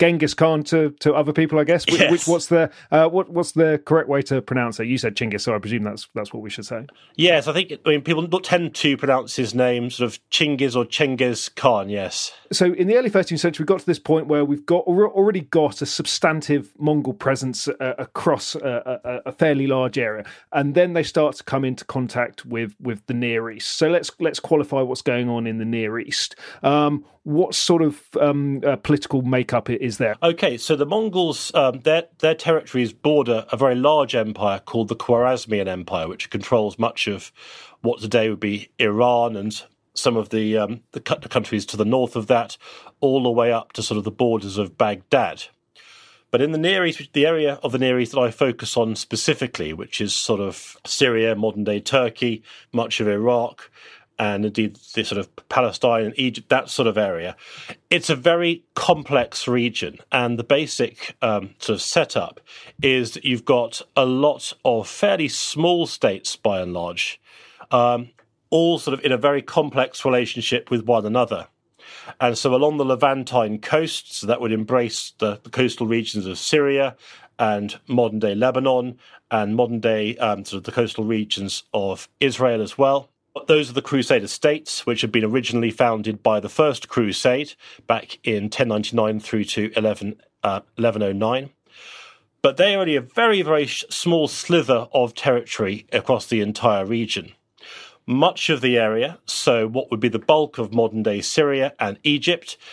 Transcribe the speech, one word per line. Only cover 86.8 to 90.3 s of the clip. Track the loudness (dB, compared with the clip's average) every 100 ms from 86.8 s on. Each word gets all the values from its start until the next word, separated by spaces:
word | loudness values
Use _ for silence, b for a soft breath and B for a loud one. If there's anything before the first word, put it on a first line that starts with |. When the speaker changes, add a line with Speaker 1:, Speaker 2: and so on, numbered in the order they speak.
| -4
Speaker 2:
Crusade | 0 0 0 0 0 -2 -14 B B -2
back | -2 -4 -8
in | -4 -2 -2
ten | -2 0
ninety-nine | 0 0 0 0 -2
through | -2 -2
to | -2 -4 -2 0
eleven, | 0 -2 -6 -12 _